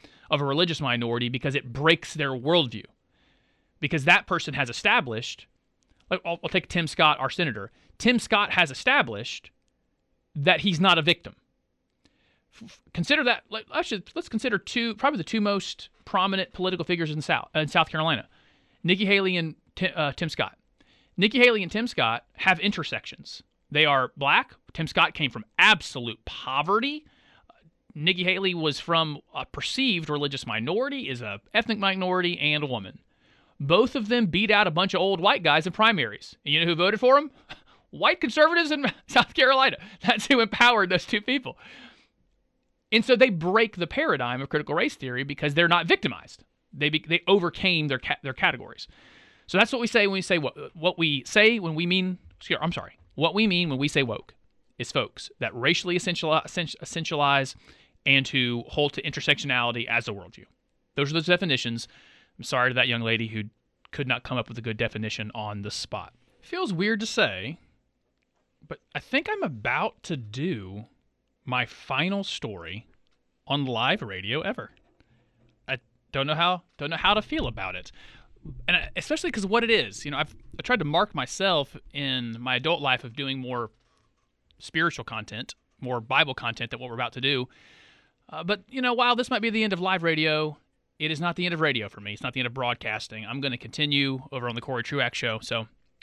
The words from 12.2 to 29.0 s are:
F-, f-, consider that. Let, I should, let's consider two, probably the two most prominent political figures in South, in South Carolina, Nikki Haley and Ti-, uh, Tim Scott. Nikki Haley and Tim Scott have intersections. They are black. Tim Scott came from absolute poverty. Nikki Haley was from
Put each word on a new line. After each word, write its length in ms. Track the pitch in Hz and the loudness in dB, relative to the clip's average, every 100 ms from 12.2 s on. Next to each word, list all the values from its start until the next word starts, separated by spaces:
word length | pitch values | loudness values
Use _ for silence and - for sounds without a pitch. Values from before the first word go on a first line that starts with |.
| _ _ _ | _ _ _
F-, 80 | - | -20
f-, 160 | - - _ | -20 -20 _
consider 320 | - 170 302 | -4 2 2
that. 200 | 247 208 - | 2 0 -4
Let, 140 | 220 - | -10 -6
I 100 | 285 | -4
should, 280 | 349 202 - | -4 -6 -6
let's 140 | 339 - | -10 -6
consider 300 | 220 254 202 | -4 -2 -2
two, 360 | - 247 233 208 | -2 -2 -2 0
probably 220 | 277 254 | 0 0
the 60 | |
two 160 | - 226 | -2 0
most 480 | 202 202 - - - _ | 2 0 -4 -12 -18 _
prominent 480 | - 190 196 190 180 | -4 0 2 0 -4
political 320 | - 185 180 | -4 -2 -2
figures 260 | 165 175 156 | -2 -2 -2
in 120 | 151 | -4
South, 260 | 135 147 - | -2 -2 -2
in 140 | 160 156 | -2 2
South 200 | 175 160 | 2 2
Carolina, 400 | 156 160 139 - _ _ _ _ _ | 0 0 0 -4 _ _ _ _ _
Nikki 220 | 170 190 202 | 2 2 4
Haley 300 | 196 190 175 | 4 4 0
and 180 | 160 - _ - | -2 -6 _ -2
Ti-, 160 | 185 | -2
uh, 180 | 175 143 | 0 -2
Tim 160 | - 165 | -2 -4
Scott. 280 | - 95 - _ _ _ _ _ - | -2 -6 -6 _ _ _ _ _ 2
Nikki 220 | 208 254 | 4 6
Haley 240 | 247 220 | 6 6
and 100 | 175 | 0
Tim 160 | 208 233 | -2 -2
Scott 360 | - 117 120 - - | 0 0 0 -8 -2
have 240 | 190 170 | 2 2
intersections. 840 | 202 - - 110 - - - - - _ - | 2 -2 -4 -6 -8 -16 -16 -18 -20 _ -2
They 140 | 147 | 2
are 280 | 151 135 127 - | 4 4 2 -2
black. 380 | 139 190 262 - _ | 2 2 0 -8 _
Tim 140 | - 160 | -6 -2
Scott 280 | - 160 | 2 2
came 160 | - 143 | 0 -6
from 140 | 113 - - | -6 -4 4
absolute 640 | 196 185 - 131 120 - | 6 6 0 -8 -8 -10
poverty. 800 | - - - 135 156 214 277 302 - _ _ _ _ _ _ _ _ | -12 -12 -4 -2 2 0 0 -6 -14 _ _ _ _ _ _ _ _
Nikki 280 | 147 165 180 | -4 -2 0
Haley 320 | 180 185 190 | 0 0 0
was 240 | 175 156 143 | 0 0 -2
from 400 | - 165 | 0 0